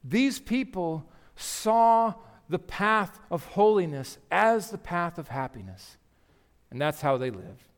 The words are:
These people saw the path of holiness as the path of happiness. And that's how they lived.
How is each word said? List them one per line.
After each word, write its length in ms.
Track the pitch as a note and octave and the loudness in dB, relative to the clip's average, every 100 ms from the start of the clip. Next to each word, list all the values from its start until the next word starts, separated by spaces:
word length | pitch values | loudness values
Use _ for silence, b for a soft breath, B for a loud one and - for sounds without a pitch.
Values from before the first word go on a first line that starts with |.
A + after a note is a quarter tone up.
These 380 | C3 G3 C4+ - | 0 0 2 -2
people 680 | - A#3+ G#3+ F#3+ E3+ D#3+ - b b - | -4 -4 -4 -4 -4 -4 -10 b b -14
saw 760 | - - G#3+ A3+ A3+ A3+ A3+ - B B - | -10 -4 2 6 6 6 2 -2 B B -6
the 100 | E3+ | -6
path 640 | - - G#3 A3 G3 - - | -6 -2 2 2 0 -8 -8
of 140 | E3+ | -6
holiness 760 | - - G#3+ G#3 E3+ C#3 B2+ - _ | -4 4 6 6 2 -6 -10 -14 _
as 400 | F3 A3 A3+ F#3+ | 2 4 2 -2
the 80 | F#3+ | -12
path 400 | - F3 E3+ E3+ | -6 -4 -4 -8
of 100 | D3+ | -10
happiness. 680 | C3 C3 B2 F#2+ F#2 - _ _ _ _ _ _ _ _ | -8 -8 -10 -16 -18 -20 _ _ _ _ _ _ _ _
And 100 | B2 | -4
that's 200 | D3 D3+ | -4 -2
how 180 | D3+ C3 | 0 0
they 120 | B2+ | -2
lived. 380 | G2+ - - _ | -6 -14 -20 _